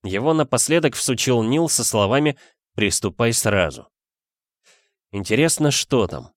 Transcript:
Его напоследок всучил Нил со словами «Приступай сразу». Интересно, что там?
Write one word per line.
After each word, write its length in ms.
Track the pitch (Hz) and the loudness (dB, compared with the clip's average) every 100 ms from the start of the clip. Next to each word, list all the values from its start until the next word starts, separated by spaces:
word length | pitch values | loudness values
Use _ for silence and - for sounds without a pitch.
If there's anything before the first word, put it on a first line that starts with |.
Его 300 | 101 98 139 | -4 -2 0
напоследок 600 | 160 135 120 - 165 156 | 0 0 -2 2 2 2
всучил 480 | - - 120 - 120 | -2 -4 -2 0 2
Нил 260 | 110 143 165 | 2 0 0
со 160 | - | -2
словами 540 | 117 110 101 135 151 135 _ _ _ | -2 0 2 2 0 -2 _ _ _
«Приступай 600 | - 104 - 101 - 117 | -2 -2 0 -4 -2 0
сразу». 540 | 117 113 101 82 - - _ _ _ _ _ _ _ _ _ _ _ _ | 0 0 2 0 -4 -20 _ _ _ _ _ _ _ _ _ _ _ _
Интересно, 580 | 101 95 110 160 - 151 | -10 -2 0 0 2 0
что 360 | 135 - 131 92 | 0 0 0 0
там? 260 | 69 60 | -4 -14